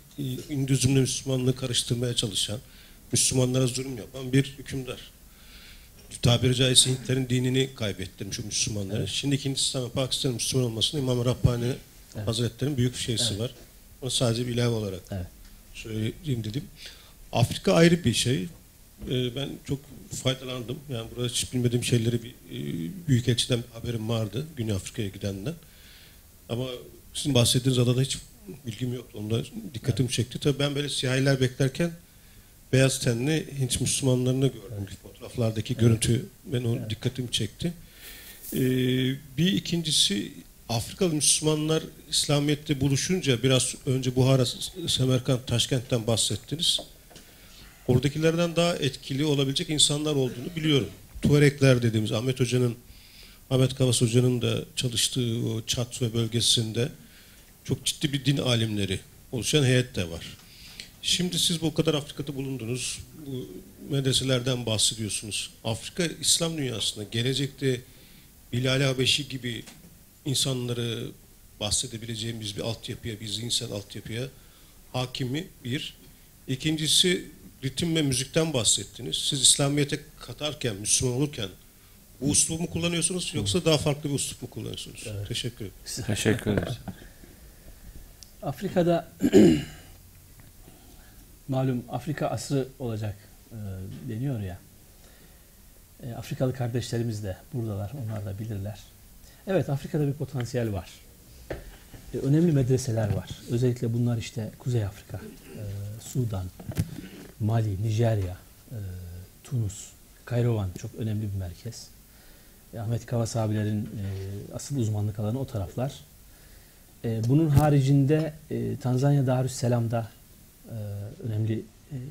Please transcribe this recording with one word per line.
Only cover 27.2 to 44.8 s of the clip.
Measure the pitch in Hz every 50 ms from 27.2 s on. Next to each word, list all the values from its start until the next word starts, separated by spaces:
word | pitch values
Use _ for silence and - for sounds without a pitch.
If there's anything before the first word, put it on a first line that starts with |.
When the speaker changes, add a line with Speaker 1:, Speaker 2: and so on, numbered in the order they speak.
| - 147 135
Speaker 1:
bahsettiğiniz | 123 120 - - 131 120 135 127 123
adada | 120 120 123 127
hiç | 135 135 - - - - - - - 196 175 - -
bilgim | 120 101 - 127 123 123
yoktu. | 127 110 - - 107
Onda | 104 107 113 123 - - - - - - -
dikkatimi | 110 - - - - 131
Speaker 2:
Evet. | 113 -
Speaker 1:
çekti. | - 110 - - -
Tabii | - 151 135 143
ben | 143 143 143
böyle | 143 147 139
siyahiler | - - - 127 127 135 135 139 139 123
beklerken | 131 123 - - 139 131 - - 170 170 165 - - - - - - - - - - - - - - -
beyaz | - 127 135 131 - -
tenli | - 135 117 117 123 147 160 156 - - 143 139
Hint | 127 120 - -
Müslümanlarını | 127 - - - 143 131 127 123 127 127 127 131 135
gördüm. | 131 123 113 101 - 113 101
Speaker 2:
Evet. | 101 95 95 -
Speaker 1:
Fotoğraflardaki | - 101 - - 117 104 - 127 117 113 107 110 104 -
Speaker 2:
Evet. | 127 -
Speaker 1:
görüntü | 117 120 113 110 - - 117 117 - - - - -
ben | 202 143 120 123
o | 117 117
Speaker 2:
Evet. | - 113 107
Speaker 1:
dikkatimi | 110 - - 127 - - 123 113
çekti. | - - 113 101 - - - 175 165 - - - - - - - - - - - - - - -
Ee, | - - 131 127 127 127 127 127 127 127 127 127 135 135 - - 131 135
bir | 165 190
ikincisi | 202 180 - - 175 170 160 156 143 - - - 196 104 87 - - - - - - - - -
Afrikalı | 113 117 - - - - 196 175 156
Müslümanlar | 151 - - - - 151 156 156 151 151 156 160 160 - - - - - -
İslamiyet'te | - - - - 147 147 143 151 147 143 - - 151 131
buluşunca | 135 143 139 135 - - 185 185 139 135 123 113
biraz | 117 131 131 127 - - - - -
önce | 143 127 131 127 131 123
Buhara, | 131 123 131 135 131 123 123 - - - - - 185